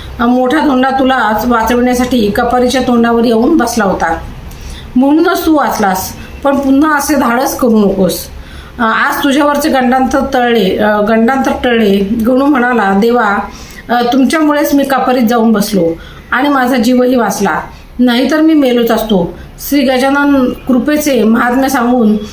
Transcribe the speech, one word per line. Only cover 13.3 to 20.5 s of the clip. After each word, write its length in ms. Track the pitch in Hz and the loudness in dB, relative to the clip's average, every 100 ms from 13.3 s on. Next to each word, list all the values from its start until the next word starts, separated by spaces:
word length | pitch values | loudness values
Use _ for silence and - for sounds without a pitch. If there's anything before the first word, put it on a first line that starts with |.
| 208 - - - - - | -2 -6 -12 -20 -14 -4
अ, 140 | - 240 | -2 0
तुमच्यामुळेच 640 | 262 247 320 302 294 294 | 2 2 2 0 0 2
मी 100 | 285 | 0
कपारीत 380 | 269 254 254 254 | 0 0 0 0
जाऊन 300 | 220 240 226 | 2 2 2
बसलो 340 | 208 - 190 165 165 - - - | 2 0 0 0 -4 -12 -18 -6
आणि 160 | 240 285 | -2 0
माझा 280 | 277 247 262 | 0 0 0
जीवही 400 | 226 247 247 254 | 2 2 2 2
वाचला, 440 | 208 202 190 170 - - - - | 0 -2 -2 -2 -8 -16 -10 0
नाहीतर 420 | 247 240 269 311 | 2 2 2 2
मी 140 | 320 | 2
मेलोच 360 | 302 254 240 233 | 2 2 2 2
असतो." 440 | 220 220 190 170 - - - - | 0 0 0 -2 -8 -16 -14 -2
श्री 140 | 285 | 0
गजानन 720 | 262 254 277 285 285 269 247 | 2 2 0 0 2 2 0